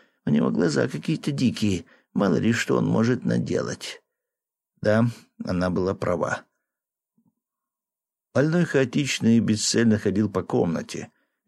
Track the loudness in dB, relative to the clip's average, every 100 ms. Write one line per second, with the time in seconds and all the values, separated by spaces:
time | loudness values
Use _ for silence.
0 | _ _ -2 0 0 0 0 0 -2 -4
1 | -4 -4 -4 0 0 0 -2 -2 -6 _
2 | _ -2 0 2 0 0 0 0 0 0
3 | 0 0 0 -2 -2 -4 -4 -8 -12 -14
4 | _ _ _ _ _ _ _ -6 0 2
5 | 2 -2 -16 -12 -6 -2 -2 0 -2 -2
6 | -4 -2 -4 -6 -10 _ _ _ _ _
7 | _ _ _ _ _ _ _ _ _ _
8 | _ _ _ 0 2 2 2 2 2 0
9 | -2 0 4 4 4 0 0 2 4 4
10 | 2 0 0 -2 -2 0 0 -2 -6 -12
11 | -12 _ _ _